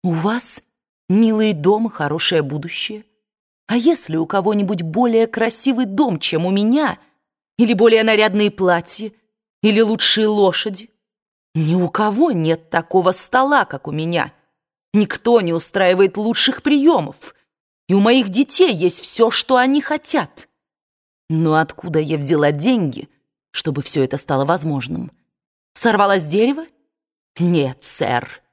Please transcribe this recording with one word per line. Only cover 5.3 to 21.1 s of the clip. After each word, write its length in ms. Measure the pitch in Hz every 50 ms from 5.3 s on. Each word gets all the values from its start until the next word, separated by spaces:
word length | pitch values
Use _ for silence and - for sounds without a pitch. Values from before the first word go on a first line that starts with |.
| - 226 226 233 - - - 269 254 233 254
дом, 340 | 196 196 196 302 247 180 156
чем 260 | - - 170 156 170
у 60 | 180
меня, 480 | 190 202 208 220 247 302 302 233 - - _ _ _ _ _ _ _ _ _ _ _
или 160 | - 233 214 240
более 300 | 185 226 233 220 220 220
нарядные 480 | 220 220 214 214 214 190 208 208 208
платья, 640 | 208 - 190 180 175 170 170 - - - 220 214 _ _ _ _ _ _ _ _ _ _ -
или 160 | 220 208 214
лучшие 480 | 226 214 226 220 - - - 214 220
лошади? 600 | 214 214 208 196 185 175 - - 214 196 180 226 _ _ _ _ _ _ _ _ _ _ _ _ _ _
Ни 200 | 160 160 151 170
у 140 | 185 180 165
кого 440 | - - 214 214 202 233 330 339 226
нет 360 | 170 160 160 165 160 - _
такого 440 | - 170 165 _ - 190 175 185 185
стола, 500 | - - - - 254 269 277 294 269 196
как 240 | - - 139 -
у 40 | 151
меня. 420 | 147 156 160 170 170 165 120 117 _ _ _ _ _ _ _ _ _ _ _ _ -
Никто 460 | 208 208 - - - _ 233 240 226
не 140 | 190 170 165
устраивает 640 | 165 - - - 196 190 180 185 180 196 190 -
лучших 460 | 208 214 226 226 - - 247 254 - _
приёмов. 680 | 294 294 285 277 320 330 202 151 - - _ - - _ _ _ _ _ _ _ _ _ _ _
И 60 | - 185
у 80 | 196
моих 260 | 202 226 247 269 233
детей 460 | 196 180 233 285 - - - 370 330 214
есть 260 | 151 180 175 170 -
всё, 320 | - - - - 226 220
что 240 | - - - - 262
они 260 | 247 254 262 277 294
хотят. 680 | - - 302 302 _ - - 294 180 - _ - - _ _ _ _ _ _ _ _ _ _ _ _ _